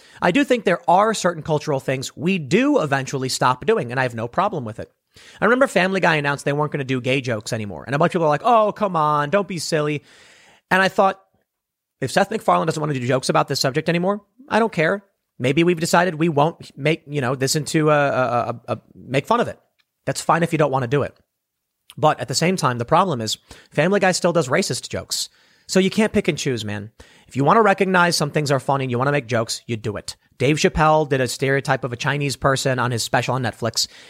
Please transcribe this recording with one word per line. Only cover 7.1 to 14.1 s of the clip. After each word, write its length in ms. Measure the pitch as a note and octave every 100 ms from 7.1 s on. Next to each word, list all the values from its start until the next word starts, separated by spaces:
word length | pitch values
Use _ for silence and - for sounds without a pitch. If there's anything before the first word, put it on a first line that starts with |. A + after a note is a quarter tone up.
| C#3
jokes 320 | B2+ A2 -
anymore. 300 | A2+ G#2 D#2 E2+
And 100 | C#3+
a 20 |
bunch 120 | E3+
of 40 |
people 120 | F3 D#3
were 40 |
like, 140 | C#3+
"Oh, 280 | A#3 A3+ G#3+
come 240 | - G#3 E3+
on, 360 | D3+ D3 D3
don't 160 | G3+ G3+
be 100 | F3
silly." 460 | - D#3+ D3+ D3 _ - - _ _ _ -
And 100 | F#3
I 100 | F#3+
thought, 300 | - F#3+ - _ _ _ _ _ _ _ -
if 100 | C3
Seth 180 | F#3+ G3
MacFarlane 380 | A3 - F3+ E3
doesn't 140 | D#3
wanna 120 | D3+
do 140 | C3 A#2+
jokes 220 | C3 -
about 180 | D#3 D3+
this 120 | C3+
subject 300 | C#3 D3 D#3+
anymore, 340 | E3+ F#3